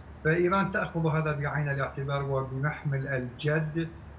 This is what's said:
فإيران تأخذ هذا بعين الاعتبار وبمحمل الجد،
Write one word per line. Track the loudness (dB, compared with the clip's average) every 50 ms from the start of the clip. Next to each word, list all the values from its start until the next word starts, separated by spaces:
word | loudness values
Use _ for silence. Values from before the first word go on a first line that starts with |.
| -16 -16 -8 -2 2
فإيران | 2 4 4 4 4 4 4 2 2
تأخذ | 0 -2 -2 -2 0 0 2 2 4
هذا | 2 2 2
بعين | 0 0 0 0 0 0 0 0
الاعتبار | 0 0 -2 -2 -2 -4 -2 -2 0 0
وبمحمل | 0 0 0 0 0 -2 -2 0 0 0 0 0 -2 0 0 0 0 0
الجد، | -2 -2 -2 -4 -4 -2 0 2 2 2 2 0 -2 -2 -4 -4 -6 -12 -16 -16 -16